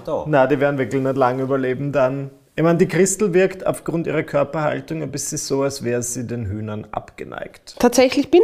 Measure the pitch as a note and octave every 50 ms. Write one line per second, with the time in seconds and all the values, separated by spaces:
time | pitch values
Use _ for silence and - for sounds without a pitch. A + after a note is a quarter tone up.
0 | - E3 D3 G2+ D2+ D3+ D3+ C3+ C3 B2+ D3 B2+ C#3 C#3+ C#3+ C3+ C3 G#2+ C3 C3+
1 | C3 C3+ B2+ C3+ B2+ B2 B2+ C3 C3 B2+ C#3 C3+ C3 B2+ B2+ C3+ C#3+ C#3+ C3+ C#3+
2 | C3 C3 C3+ C#3 C#3 C3+ - _ _ _ - - D#3+ E3+ E3+ D#3+ F#3 - E3+ E3+
3 | F#3+ F#3+ - - A3 G3 E3 F#3 F#3+ F#3+ - - - - - - - - D3 E3+
4 | D#3 - C#3+ D#3 - - - C#3+ C#3+ C#3+ - D#3+ D3+ C#3+ B2+ C3+ C3+ - D#3+ D#3+
5 | D3 C3+ C3 C#3+ - - E3+ D3+ - - C#3 C3+ C#3 C#3 C#3 - A#2 A#2+ A#2+ B2
6 | A#2+ - - B2+ A#2 G#2+ A#2+ A#2+ A2+ F#2+ G#2 G#2+ A2 G#2+ G#2+ G#2+ - - - -
7 | - - - - C2+ B1+ A1+ - - - - - _ - - - - A#3+ A#3+ C4+
8 | B3+ C4 - D4 C4 - - F4+